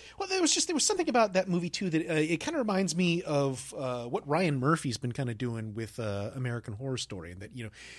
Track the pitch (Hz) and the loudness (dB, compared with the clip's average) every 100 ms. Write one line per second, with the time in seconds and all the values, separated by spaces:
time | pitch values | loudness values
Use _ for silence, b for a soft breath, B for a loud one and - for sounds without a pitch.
0 | B B 381 381 330 349 - 311 - 403 | B B -2 2 4 2 2 2 2 2
1 | 320 247 220 185 185 170 175 - 190 156 | 2 4 4 4 2 2 0 -2 0 0
2 | 165 156 156 165 - 320 214 190 190 165 | 2 2 2 0 0 0 2 2 2 2
3 | 180 170 175 147 139 127 - - 131 123 | 4 2 2 2 2 0 -8 -6 -4 -4
4 | 120 135 143 156 185 139 131 160 143 110 | -4 -4 0 2 4 4 2 2 0 -2
5 | 123 117 127 107 123 113 110 104 113 - | -4 -2 -2 -2 -2 -2 -6 -4 -6 -4
6 | 110 101 101 135 127 120 117 104 135 127 | -2 -2 -4 -4 -2 -4 -6 -6 -4 -4
7 | - 95 82 90 110 123 110 B B | -4 -8 -10 -12 -12 -10 -10 B B